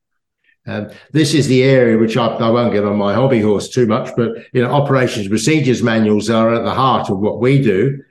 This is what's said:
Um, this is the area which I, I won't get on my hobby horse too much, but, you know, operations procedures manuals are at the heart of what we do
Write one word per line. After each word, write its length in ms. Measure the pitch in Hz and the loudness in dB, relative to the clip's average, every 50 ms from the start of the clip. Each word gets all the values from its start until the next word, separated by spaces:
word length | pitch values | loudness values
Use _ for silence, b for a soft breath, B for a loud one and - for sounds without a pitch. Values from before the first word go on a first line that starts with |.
| _ _ _ _ _ _ _ _ _ _ _ _ _ | _ _ _ _ _ _ _ _ _ _ _ _ _
Um, 240 | - 104 107 107 107 B B B B B | -10 -10 -10 -10 -10 B B B B B
this 200 | 156 160 143 160 | 0 0 2 2
is 160 | 156 135 - | 0 0 2
the 140 | 131 127 127 | 2 2 4
area 340 | 135 135 131 123 117 110 | 4 4 4 4 4 2
which 220 | 110 113 110 - 127 | 2 2 0 0 0
I, 80 | 117 | -2
I 240 | 113 - - 117 113 | -2 -2 -2 -2 0
won't 240 | 113 120 120 113 98 | 0 0 0 0 0
get 100 | 104 104 | 0 -2
on 140 | 104 101 104 | -2 -2 -2
my 160 | 101 101 98 | -2 -2 0
hobby 260 | 110 131 135 127 113 | 0 0 2 2 2
horse 300 | 104 107 104 95 92 - | 2 0 0 -2 -2 -4
too 160 | - 127 123 | -2 0 0
much, 280 | 107 107 127 - - - | 0 0 -2 -4 -4 -4
but, 160 | - 117 110 B B B B B | -4 -4 -4 B B B B B
you 80 | 127 | -2
know, 100 | 120 120 | -2 0
operations 560 | 117 143 139 139 135 131 127 117 - 110 104 | 0 0 0 2 0 0 0 0 -4 -6 -6
procedures 560 | 95 104 110 - - 156 156 135 131 120 104 104 | -6 -4 -2 0 0 0 2 2 0 0 0 0
manuals 460 | 120 113 113 110 107 107 104 101 107 | 0 0 2 2 2 2 0 0 0
are 240 | 117 113 113 113 113 | 0 0 2 0 0
at 100 | 117 113 | -2 -2
the 120 | 104 98 | -4 -2
heart 340 | 117 131 135 120 101 - - | 0 0 0 0 0 -2 -4
of 120 | 104 92 | -4 -2
what 200 | 101 104 - - | -2 -4 -2 0
we 220 | 117 127 139 143 139 | 0 2 2 2 2
do 360 | 120 95 92 - 139 139 139 - _ | 2 0 2 0 -2 -2 -6 -12 _